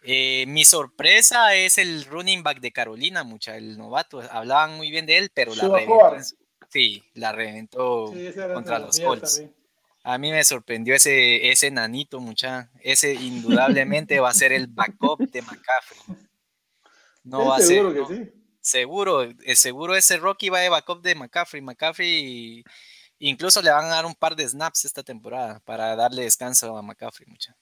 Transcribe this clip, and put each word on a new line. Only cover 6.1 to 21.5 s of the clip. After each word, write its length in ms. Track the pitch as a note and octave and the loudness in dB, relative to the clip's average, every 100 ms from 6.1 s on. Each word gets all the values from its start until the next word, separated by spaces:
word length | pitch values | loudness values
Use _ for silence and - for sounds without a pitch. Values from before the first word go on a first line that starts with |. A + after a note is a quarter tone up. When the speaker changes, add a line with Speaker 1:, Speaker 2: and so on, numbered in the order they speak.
| C3+ | 6
Speaker 1:
en 80 | |
su-, 120 | C3+ _ _ _ _ | -12 _ _ _ _
sí, 360 | C#3+ A#2+ G2+ _ | 0 0 0 _
la 180 | - A2+ | -8 -8
reventó 800 | G#2+ A2 G#2+ A2 B2+ B2+ A#2+ A2 | -6 -8 -10 -14 -6 -4 -2 -6
Speaker 2:
Sí, 140 | F3+ F3+ | -10 -14
ese 140 | F#3 | -10
era 100 | F#3+ | -8
Speaker 1:
contra 200 | F3+ A#2 A#2 | -8 -6 -6
Speaker 2:
de 40 | |
los 80 | - | -2
Speaker 1:
los 100 | - | -2
Speaker 2:
míos 100 | B2+ | -2
Speaker 1:
Colts. 240 | A#2 - | -4 -4
Speaker 2:
también. 220 | - D3+ _ _ _ _ _ | -6 -6 _ _ _ _ _
Speaker 1:
A 140 | B2 B2+ | -8 -6
mí 140 | D3 | -2
me 100 | D#3 | 2
sorprendió 540 | D3 C3 - A#2 A2+ C3+ | 2 0 -6 -6 0 4
ese, 520 | D3 C3+ B2 A#2 B2 | 6 6 6 6 4
ese 200 | C3 C#3+ | 4 2
nanito, 500 | C3+ A2+ B2 D3 C3 | 0 -4 -6 -10 -10
mucha. 500 | A#2+ G#2+ C3 C3 A#2+ _ | -10 -8 -6 -8 -12 _
Ese 340 | B2+ C3+ C#3+ | -2 0 0
indudablemente 1040 | C3+ B2+ B2 A2+ B2 C3 C#3 C3+ D3 D#3 C#3+ | -2 -6 -6 0 2 4 2 0 -2 0 2
va 120 | B2+ | 4
a 40 | |
ser 180 | A#2 C3+ | 4 4
el 140 | C3 B2+ | 2 -2
backup 540 | A2+ A2 - C3+ D3+ C#3 | -4 -6 -2 -2 -2 -6
de 120 | B2+ | -8
McCaffrey. 760 | A#2 A2+ - B2+ - - - F#3 _ _ _ _ _ _ _ _ _ _ | -14 -16 -4 -4 -4 -20 -20 -20 _ _ _ _ _ _ _ _ _ _
No 200 | B2+ C3 | -10 -2
Speaker 2:
Sí, 60 | C3+ | 2
Speaker 1:
va 80 | C3 | 4
a 40 | |
ser, 60 | E3+ | 6
Speaker 2:
seguro 240 | F#3 G3 | 6 4
que 60 | C#3+ | -2
Speaker 1:
no. 80 | C3 | -6
Speaker 2:
sí. 240 | G3 G#3+ _ _ _ | -8 -12 _ _ _
Speaker 1:
Seguro, 600 | - B2+ B2 F#3 G3 D3+ | -4 -2 -2 -2 0 0
eh, 340 | B2 A#2+ - B2 | -2 -8 -2 2
seguro 400 | C3 B2+ E3 F#3+ | 2 -2 -2 2
ese 200 | - F3 | 4 2
Rocky 300 | F3 G3 G3 | 0 -2 -2
va 100 | F#3 | 0
de 80 | F3+ | 2
backup 340 | E3 - F3 | 0 -2 -8
de 120 | F3 | -4
McCaffrey. 480 | E3 B2 F3 F3 | -4 -4 -6 -6